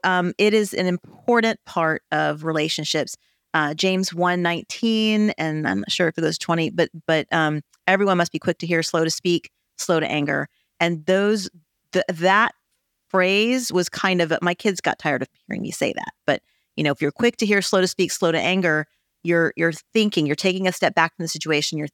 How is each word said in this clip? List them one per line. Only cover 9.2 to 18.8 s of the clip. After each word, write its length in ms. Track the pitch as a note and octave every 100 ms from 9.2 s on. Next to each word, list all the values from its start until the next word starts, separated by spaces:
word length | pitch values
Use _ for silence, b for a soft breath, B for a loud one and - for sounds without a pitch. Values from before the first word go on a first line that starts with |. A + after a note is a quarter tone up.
| F3+ E3+ - _ _ -
slow 220 | - E3
to 60 | D#3
anger." 420 | D3 C#3+ C#3+ D3 _ _ -
And 260 | E3+ E3 D#3
those, 420 | F#3+ G3+ G#3+ F#3 E3+ _ _ _
th-, 120 | - -
that 460 | D#3+ F3+ G3+ A#3 - _ _ _ _ _
phrase 640 | F#3+ F#3 G3+ A3+ B3+ A#3
was 160 | F3+ E3+
kind 320 | - F#3+ F3+
of, 140 | D#3+ D#3+
my 100 | F3
kids 300 | F3 G#3+ F3+
got 160 | - -
tired 240 | D#3 C3
of 60 | C3 _ -
hearing 160 | -
me 80 | -
say 240 | - -
that. 180 | - - - -
But, 160 | - _ _ _ -
you 80 |
know, 60 | D3+
if 100 | C#3+
you're 120 | C#3+
quick 240 | - A#3 -
to 80 | G#3
hear, 160 | G3+
slow 180 | - F#3+
to 60 | F#3
speak, 240 | - F3
slow 220 | - E3+
to 60 | E3
anger, 480 | E3 F#3+ F3 D3+